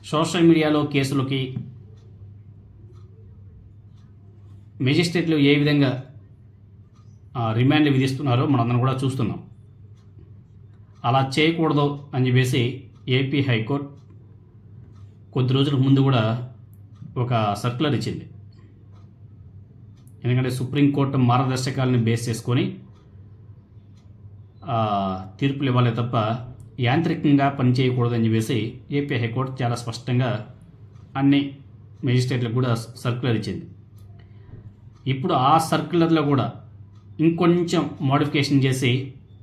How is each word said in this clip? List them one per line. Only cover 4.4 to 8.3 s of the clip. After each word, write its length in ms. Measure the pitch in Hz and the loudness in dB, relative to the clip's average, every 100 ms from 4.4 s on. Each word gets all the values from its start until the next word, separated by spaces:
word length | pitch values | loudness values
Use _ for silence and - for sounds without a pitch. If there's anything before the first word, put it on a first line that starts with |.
| - - - - | -20 -20 -20 -4
మెజిస్ట్రేట్లు 560 | 127 151 170 175 165 156 | 0 2 2 0 0 2
ఏ 180 | 139 | 4
విధంగా, 500 | 147 147 147 135 123 - - - - - - - - - - - - - 123 | 4 4 2 2 0 -10 -20 -20 -20 -20 -20 -20 -20 -20 -20 -20 -20 -14 -6
ఆ, 160 | 113 | -2
రిమాండ్లు 400 | 113 127 151 147 | 2 2 4 4
విధిస్తున్నారో 540 | 131 135 - 143 | 2 0 -2 0